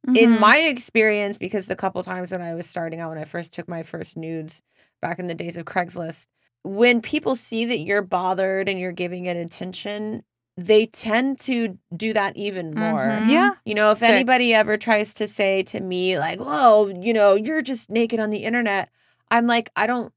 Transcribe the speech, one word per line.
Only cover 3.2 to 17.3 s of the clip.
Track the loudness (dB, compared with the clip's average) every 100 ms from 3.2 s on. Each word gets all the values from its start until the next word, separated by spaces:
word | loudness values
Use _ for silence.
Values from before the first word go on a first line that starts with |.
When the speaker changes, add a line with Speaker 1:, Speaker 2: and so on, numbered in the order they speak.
Speaker 1:
first | -10 -10 -10
took | -14 -10
my | -10
first | -10 -12 -12 -12
nudes | -8 -8 -10 -18 _ _ _ _
back | -8 -6
in | -8
the | -8
days | -8 -10
of | -4
Craigslist, | -4 -4 -6 -10 -12 -20 _ _ _
when | -8 2 4 4
people | 0 -4 -2 -4
see | -4 -4 -2
that | -4
you're | 0 -2
bothered | 0 -2 0 0 -2 -2 -2
and | -4
you're | -6
giving | -6 -8 -6 -6
it | -6
attention, | -8 -10 -12 -10 -10 -8 -8 -8 _ _ _ -12
they | 4 4 4
tend | -4 0 0 0 -4
to | -4 -2 -2 -6 _ -6
do | -2
that | 0 -2 -4
even | -6 -6 -6
more. | -4 -2 0 0
Speaker 2:
Mm-hmm. | 2 4
Speaker 3:
Yeah. | 4 4 0
Speaker 1:
You | -4 2
know, | 2
if | 4
Speaker 2:
Good. | 4
Speaker 1:
anybody | 4 4 4 4 4
ever | 2 0
tries | 2 0 0 -4
to | -6
say | 0 0 0
to | -2 -8
me, | -6 -2 0 0
like, | -2 -6
"Whoa, | -6 4 6 6 4 -2
you | 0
know, | 4 4